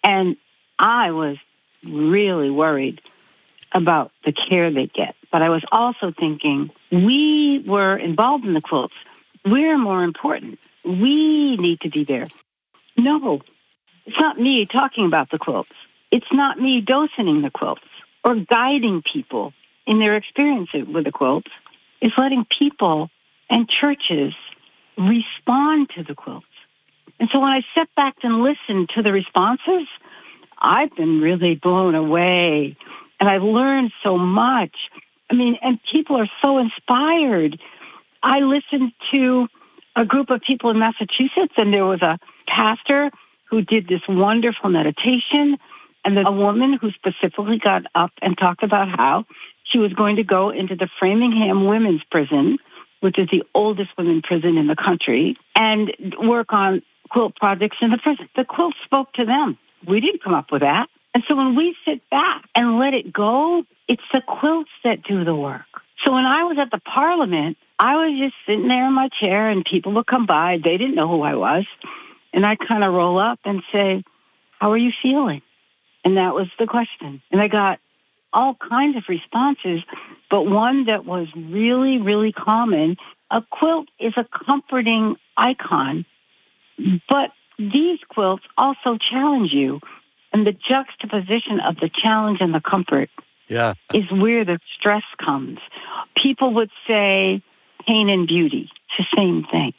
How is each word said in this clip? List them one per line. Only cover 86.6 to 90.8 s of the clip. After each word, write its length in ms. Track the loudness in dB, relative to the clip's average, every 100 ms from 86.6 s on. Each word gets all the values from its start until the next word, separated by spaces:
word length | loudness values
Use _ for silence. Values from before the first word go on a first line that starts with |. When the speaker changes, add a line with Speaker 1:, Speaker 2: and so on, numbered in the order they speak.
| _ -6 -2 -2 -2
Speaker 1:
but 240 | -2 -2 _ _ -10
these 400 | -2 0 0 -2 -6
quilts 360 | -2 -2 -2 -4 -2
also 400 | 0 -2 -4 -2
challenge 560 | -2 -2 0 0 0
you." 260 | 0 -2 -4 -12 -20 _ _ _
And 140 | 0 0
the 60 |
juxtaposition 1080 | -2 -2 -2